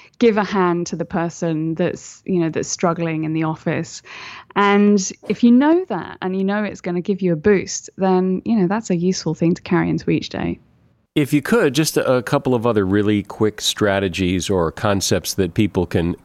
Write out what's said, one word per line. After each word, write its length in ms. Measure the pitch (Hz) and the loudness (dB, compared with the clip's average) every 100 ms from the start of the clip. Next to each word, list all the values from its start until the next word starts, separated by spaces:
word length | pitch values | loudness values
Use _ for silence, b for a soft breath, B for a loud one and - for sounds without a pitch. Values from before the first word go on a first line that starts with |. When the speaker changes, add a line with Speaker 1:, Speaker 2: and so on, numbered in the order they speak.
| B - | B 2
Speaker 1:
give 160 | 233 214 | 4 4
a 80 | |
hand 440 | 190 202 180 170 175 | 0 0 2 0 -2
to 100 | 165 | -6
the 80 | 170 | -4
person 720 | 180 170 - 170 156 160 160 | -4 -4 -4 -4 -2 -2 -2
that's, 460 | 175 - - - - | -2 -4 -12 -14 -2
you 140 | 185 | 0
know, 100 | 165 | 0
that's 180 | 156 - | -2 -4
struggling 560 | - 175 165 165 156 | -2 -2 0 -2 -4
in 80 | 156 | -2
the 120 | 160 | -2
office. 580 | 160 160 - 139 - - B B B B B 190 | -2 -4 -4 -4 -6 -12 B B B B B 0
And 540 | 202 202 208 208 190 - - | 4 6 4 4 0 -8 -8
if 120 | 208 | 2
you 100 | 233 | 4
know 340 | 247 294 339 370 | 6 4 2 0
that 320 | 185 - - | -6 -8 -8
and 140 | 175 190 | -6 -2
you 80 | |
know 200 | 190 208 | -2 -2
it's 180 | 208 - | -4 -6
gonna 200 | 180 175 | -6 -4
give 200 | 170 185 | -2 0
you 100 | 185 | 0
a 60 | 165 | 2
boost, 520 | 208 196 - - - - | 2 2 0 -10 -12 -4
then, 440 | 190 185 185 185 | 0 2 2 -2
you 140 | - 226 | 0 0
know, 100 | 175 | 2
that's 220 | 208 - | 0 -2
a 60 | 175 | 0
useful 380 | 180 185 160 156 | 0 -2 -4 0
thing 180 | 170 | 0
to 80 | 180 | 0
carry 280 | - 170 170 | 0 0 0
into 200 | 160 - | -2 0
each 200 | 160 - | -2 -2
day. 300 | - - - _ _ _ _ _ - | -6 -6 -8 _ _ _ _ _ -2
Speaker 2:
If 160 | 143 | 0
you 100 | 147 | 0
could, 320 | - 233 160 | 2 2 2
just 220 | 131 156 - | 2 0 0
a, 200 | - 127 | 2 0
a 40 | |
couple 320 | 120 143 127 | 0 0 0
of 140 | 123 117 | 0 2
other 180 | 104 92 | 2 2
really 380 | 104 104 104 | 2 2 2
quick 380 | 95 - 107 - | -2 -2 -2 0
strategies 880 | - - 104 98 98 82 90 92 82 | -4 0 2 2 0 0 0 0 0
or 200 | 92 80 | 0 0
concepts 600 | - 107 98 - 95 - - | 0 0 0 0 -2 -2 -2
that 180 | 92 | -2
people 320 | - 104 95 85 | 0 0 0 0
can, 300 | 98 85 - | 0 -2 -4